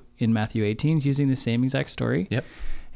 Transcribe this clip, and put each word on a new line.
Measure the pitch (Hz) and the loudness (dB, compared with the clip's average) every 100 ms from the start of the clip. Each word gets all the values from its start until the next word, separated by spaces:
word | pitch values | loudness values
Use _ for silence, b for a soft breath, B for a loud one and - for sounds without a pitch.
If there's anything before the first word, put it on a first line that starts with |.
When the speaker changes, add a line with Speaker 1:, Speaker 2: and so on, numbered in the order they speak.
| - - | -8 -2
Speaker 1:
in | 113 | 0
Matthew | 113 107 113 | 2 0 0
eighteen | 104 110 147 160 | -2 0 2 2
is | 139 | 2
using | 139 143 | 2 2
the | 131 | 2
same | - 117 | 0 0
exact | 131 135 143 | 0 0 -2
story. | - 120 131 190 | -2 0 0 0
Speaker 2:
Yep. | 110 B B B B B | -4 B B B B B